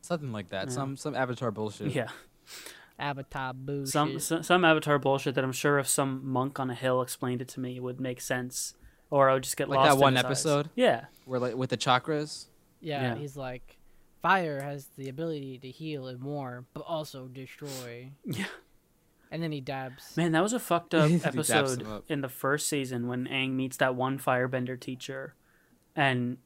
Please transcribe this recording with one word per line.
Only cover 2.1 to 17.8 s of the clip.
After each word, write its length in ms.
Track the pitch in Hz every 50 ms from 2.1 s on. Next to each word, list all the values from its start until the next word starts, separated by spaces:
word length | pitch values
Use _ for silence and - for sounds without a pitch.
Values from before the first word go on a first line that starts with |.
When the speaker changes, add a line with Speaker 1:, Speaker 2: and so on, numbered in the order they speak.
| - - - _ _ _ _ - - - - - - - - - _ -
Speaker 3:
Avatar 540 | 143 143 139 139 131 _ - 139 131 131 127
bullshit. 340 | 131 131 139 143 143 139 135
Speaker 2:
Some, 300 | 135 151 147 143 135 160
some, 220 | - - 160 170
some 220 | 160 - 175 180 175
Avatar 340 | 160 160 156 151 147 147 143
bullshit 360 | 131 139 135 143 - 147 123
that 100 | 139 131
I'm 80 | 131
sure 260 | 127 - - 147 143 143
if 100 | 135 -
some 360 | - - 143 139 131 131 135
monk 320 | 135 131 127 131 139 139 -
on 100 | 135 131
a 40 | 123
hill 260 | - 131 131 127 127
explained 380 | 127 123 - - - 123 123 120
it 60 | 127 120
to 120 | - -
me, 160 | 127 127 127
it 60 | 123
would 180 | 123 127 123 131
make 200 | 131 127 123 123
sense. 540 | - - 135 127 123 127 - - - - - _ - - _ _ _ _
Or 200 | 151 139 139 135
I 40 | 135
would 80 | 135 127
just 120 | - -
get 120 | - 143 135
Speaker 1:
Like 100 | 139 135
Speaker 2:
lost 100 | 135 151
Speaker 1:
that 40 | 143
Speaker 2:
in 40 | 135
Speaker 1:
one 120 | 139 135 131
Speaker 2:
his 80 | 127 123
eyes. 60 | 127
Speaker 1:
episode? 400 | 139 135 - 160 147 143 147 160 _
Speaker 2:
Yeah. 320 | - 254 226 135 117 - - _ - _
Speaker 1:
Where, 160 | 131 127 123
like, 160 | 120 123 110
with 140 | 127 131 127
the 60 | 131
chakras? 680 | 113 - 139 123 123 - - 156 147 151 151 - - - _ _ _ _ _ _ _
Speaker 3:
Yeah, 220 | - 160 147 143
Speaker 2:
Yeah. 120 | 131 123 117
Speaker 3:
he's 220 | - 147 143 135
like, 420 | 139 135 127 127 123 - - - _ _ - - - _ _ _ _
"Fire 400 | - 165 190 190 175 160 147 135
has 260 | 139 143 143 143 139 - _
the 120 | - 135 135
ability 500 | 131 139 165 165 160 147 139 135 131 123
to 120 | 127 131
heal 380 | 123 - 160 160 151 139 131 131
and 140 | 127 123
warm, 440 | 131 139 147 147 139 127 123 123 127 _ _
but 60 | 156
also 460 | 151 - 170 156 151 - - 135 127 127
destroy." 840 | 123 135 131 127 - - 147 143 135 131